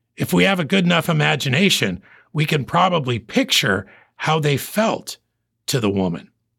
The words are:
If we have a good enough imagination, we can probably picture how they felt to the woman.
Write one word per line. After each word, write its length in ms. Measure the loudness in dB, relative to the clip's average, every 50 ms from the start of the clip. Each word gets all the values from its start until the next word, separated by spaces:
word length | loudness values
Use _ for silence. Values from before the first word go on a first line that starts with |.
| _ _ _
If 160 | -6 -4 0
we 120 | 2 2 2
have 140 | 2 2 0
a 60 | -2
good 200 | 0 0 2 2
enough 260 | 2 2 2 2 0
imagination, 880 | 0 0 2 0 0 -2 -2 -2 0 2 2 2 2 0 -2 -2 -4 -6 -10 -16 -20 -20 _ _
we 140 | -4 -4 -2
can 180 | 0 0 -2 -2
probably 540 | 0 2 2 2 2 2 0 -2 -2 -4 -4
picture 680 | -4 -2 0 0 0 2 0 0 0 0 0 -2 -2 -8 -16 -20 _ _ _
how 240 | -6 -2 0 0 0
they 160 | 2 0 0
felt 640 | -2 -4 -4 -2 -2 0 0 -2 -4 -6 -12 -16 -16 _ _ _ _ _ _ _ _ _
to 120 | -4 -2 0
the 120 | 0 0
woman. 400 | 0 0 0 -2 -2 -6 -10 -18 _ _ _ _ _